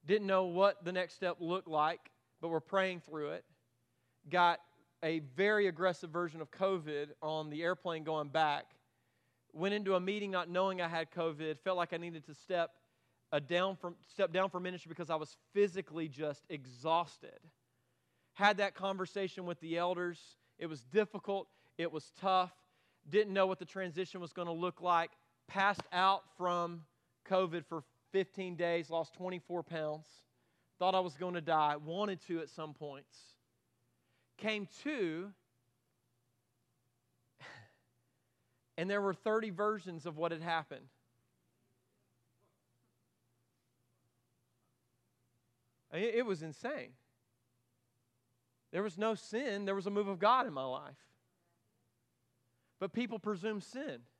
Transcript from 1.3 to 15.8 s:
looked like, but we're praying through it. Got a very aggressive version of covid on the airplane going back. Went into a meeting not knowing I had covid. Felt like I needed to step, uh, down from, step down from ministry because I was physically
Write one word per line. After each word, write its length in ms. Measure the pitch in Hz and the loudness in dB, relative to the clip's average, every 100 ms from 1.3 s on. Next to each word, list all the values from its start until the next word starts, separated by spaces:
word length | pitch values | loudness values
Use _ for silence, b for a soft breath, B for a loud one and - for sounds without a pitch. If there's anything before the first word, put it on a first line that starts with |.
| 180 | -2
looked 280 | 165 180 170 | -2 -2 0
like, 440 | 151 156 175 - _ _ _ | 2 2 0 -10 _ _ _
but 80 | 165 | -2
we're 100 | 160 | -2
praying 420 | - 190 190 175 - | 2 2 2 0 -8
through 220 | 156 147 | -6 -4
it. 160 | 170 - _ _ _ _ _ _ _ 151 | -6 -10 _ _ _ _ _ _ _ 0
Got 300 | 180 175 170 - _ _ _ | 6 6 6 -6 _ _ _
a 180 | 160 160 143 127 | 0 0 -4 2
very 300 | 202 214 196 | 4 6 4
aggressive 420 | 160 185 175 170 | 2 0 0 -4
version 320 | 160 175 160 | -2 -4 -4
of 100 | 151 | -12
covid 560 | - 196 190 151 147 147 - | -2 0 0 -2 -4 -6 -6
on 280 | 156 156 151 | -4 -2 -4
the 140 | 147 | -2
airplane 400 | 170 180 180 160 | -2 -2 -2 -4
going 240 | 156 156 147 | -2 -2 0
back. 380 | 156 156 143 - _ _ _ _ _ _ _ _ | 4 4 2 -4 _ _ _ _ _ _ _ _
Went 200 | 156 190 | -4 0
into 220 | 208 196 185 | 0 2 2
a 60 | |
meeting 280 | 185 208 202 | 2 -2 0
not 200 | 185 170 | -2 0
knowing 320 | 180 190 185 | 2 2 0
I 80 | 170 | -2
had 200 | 165 160 | -2 -4
covid. 480 | 180 165 151 156 151 | -2 -2 -2 -6 -4
Felt 140 | 190 180 | -2 0
like 160 | 170 | 0
I 40 | 165 | -4
needed 280 | 170 165 147 | -6 -10 -14
to 80 | |
step, 380 | 151 - 180 165 _ _ _ _ _ _ | -20 -4 -2 -2 _ _ _ _ _ _
uh, 80 | 147 | -2
down 380 | 143 175 190 190 | 2 2 2 -2
from, 180 | 175 - - | -10 -12 -14
step 240 | - 185 | 0 2
down 160 | 170 190 | 2 0
from 140 | 185 | 0
ministry 260 | 180 180 165 | -4 -8 -12
because 200 | 165 160 | -10 -4
I 60 | 160 | -2
was 220 | 156 - _ | -4 -12 _
physically 560 | 202 202 180 | 2 2 2